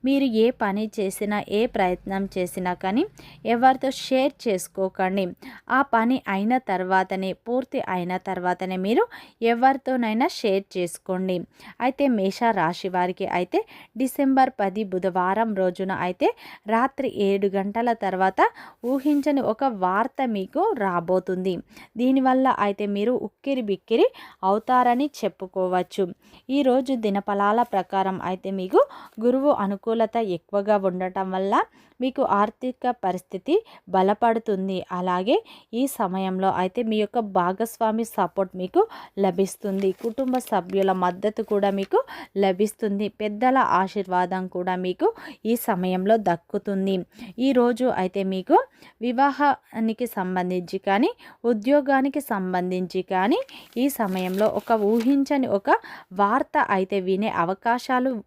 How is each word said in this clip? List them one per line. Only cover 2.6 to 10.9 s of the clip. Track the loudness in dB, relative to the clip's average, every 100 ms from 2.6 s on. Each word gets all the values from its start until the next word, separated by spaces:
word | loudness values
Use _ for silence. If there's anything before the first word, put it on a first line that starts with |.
| -4
కానీ | -4 -2 0 -2 -6 -20 -12
ఎవరితో | -2 4 4 4 0 -4
షేర్ | -2 0 0 -2
చేసుకోకండి. | -4 -2 -4 -4 -4 -2 -2 0 -2 -6 -18 -20 _
ఆ | 0
పని | 2 2 2 0 -2
అయిన | -2 0 0
తర్వాతనే, | 0 -4 2 2 2 -2 -4 -6
పూర్తి | -4 -4 -2 -6 -4
అయిన | -4 -4 -6
తర్వాతనే | -4 -4 -2 -2 -4 -4
మీరు | 0 2 0 -2 -20 _ 0
ఎవరితోనైనా | 4 4 2 -2 -2 0 0 0
షేర్ | 0 0 0 -2
చేసుకోండి. | -6 -6